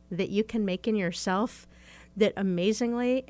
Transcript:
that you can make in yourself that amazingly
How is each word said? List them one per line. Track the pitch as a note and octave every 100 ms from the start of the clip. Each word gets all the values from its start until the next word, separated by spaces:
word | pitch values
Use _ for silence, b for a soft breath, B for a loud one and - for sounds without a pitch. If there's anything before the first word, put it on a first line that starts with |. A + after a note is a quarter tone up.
| -
that | F3 F#3+
you | G3+
can | G#3+ A#3
make | G3+ F#3 -
in | G#3+
yourself | F3 E3+ - F#3 A#3+ - - B B B B -
that | G#3 -
amazingly | G3 F3 F#3 G#3+ A#3+ A#3+ B3 C4 C4